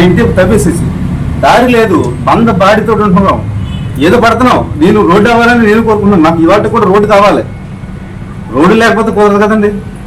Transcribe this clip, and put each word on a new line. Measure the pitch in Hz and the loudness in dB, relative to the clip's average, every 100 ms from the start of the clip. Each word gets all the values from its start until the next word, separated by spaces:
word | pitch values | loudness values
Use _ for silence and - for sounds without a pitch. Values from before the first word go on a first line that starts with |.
| 180 | 4
ఇంటి | 180 220 - | 2 0 0
తవ్వేసేసి. | 185 220 170 - - - - - - - | 0 2 0 -2 -4 -4 -6 -4 -4 -2
దారి | - 208 247 233 | 0 2 2 2
లేదు, | 214 160 - - - | 2 0 -2 -4 -2
బంద | 202 226 190 | 0 2 2
బాడితో | 196 214 233 208 208 | 2 2 0 0 2
ఉంటున్నాం, | 190 190 110 - - - - - - 156 | 2 0 -2 -4 -6 -6 -8 -8 -2 0
ఏదో | 240 226 | 2 2
పడుతున్నాం. | - 254 - - - | 2 0 0 -2 0
నేను | 170 214 214 | 0 2 2
రోడ్డు | 208 240 | 2 2
అవ్వాలని | 233 233 240 214 | 2 2 2 2
నేను | 220 226 | 2 0
కోరుకుంటున్నాను. | 208 202 196 160 | 0 2 2 2
నాకు | 165 165 | 2 2
ఇవాళ | 208 214 220 | 2 0 0
కూడా | 190 | 0
రోడ్డు | 202 202 202 | 0 2 2
కావాలి. | 202 139 - - - - - - - - - - - 131 | 2 0 -4 -12 -14 -14 -14 -14 -14 -14 -14 -14 -6 0
రోడ్డు | 180 226 | 2 2
లేకపోతే | 226 202 214 196 | 2 0 -2 0
కుదరదు | 208 202 | 2 2
కదండి, | 208 214 208 202 - - | 0 0 0 -4 -10 -14